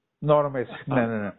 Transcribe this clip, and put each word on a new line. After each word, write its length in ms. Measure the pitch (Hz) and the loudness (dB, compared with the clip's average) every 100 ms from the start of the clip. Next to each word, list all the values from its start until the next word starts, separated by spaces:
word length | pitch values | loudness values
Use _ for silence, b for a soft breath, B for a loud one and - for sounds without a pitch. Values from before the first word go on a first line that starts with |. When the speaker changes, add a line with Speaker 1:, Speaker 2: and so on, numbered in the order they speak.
| _ _ | _ _
Speaker 1:
Νόρμες, 500 | 147 151 143 135 117 | 2 4 2 -2 -6
Speaker 2:
Α, 60 | - - | -8 -2
Speaker 1:
ναι, 200 | 135 117 | 0 0
ναι, 120 | 113 | -2
ναι, 120 | 101 | -6